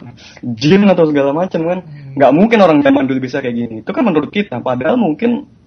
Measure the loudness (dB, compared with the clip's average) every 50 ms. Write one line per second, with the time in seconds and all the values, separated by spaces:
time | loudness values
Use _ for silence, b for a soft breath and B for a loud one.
0 | -16 -20 B B B B B B -10 -10 -6 -2 2 2 4 4 4 4 4 2
1 | 2 2 2 0 0 0 -2 -2 -4 -4 -4 -4 -4 -4 -6 -6 -8 -14 -18 -20
2 | -18 -10 -2 2 2 4 4 4 4 4 4 4 4 4 4 4 4 2 2 2
3 | 0 -2 -2 -4 -4 -4 -6 -6 -4 -4 -4 -4 -6 -6 -8 -10 -10 -8 -4 -2
4 | 0 0 0 0 -2 -2 -4 -6 -6 -6 -6 -6 -6 -4 -4 -2 -2 0 0 0
5 | 0 0 -2 -2 -2 -2 -2 -4 -6 -12 _ _ _